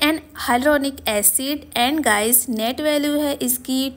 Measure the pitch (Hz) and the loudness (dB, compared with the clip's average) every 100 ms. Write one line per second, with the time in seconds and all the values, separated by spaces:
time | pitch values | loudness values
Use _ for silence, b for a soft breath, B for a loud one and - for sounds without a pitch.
0 | 294 311 - - - 247 285 294 277 269 | 0 0 -6 -8 -2 2 4 2 0 -4
1 | - 208 208 - 269 294 - 233 247 311 | -2 2 2 0 -2 -6 -4 0 0 2
2 | 262 208 220 247 - 220 220 262 302 294 | 2 2 2 0 0 -2 -2 -2 0 0
3 | 294 294 294 285 247 247 - 262 269 | 0 0 0 -2 -4 -4 -2 -2 -2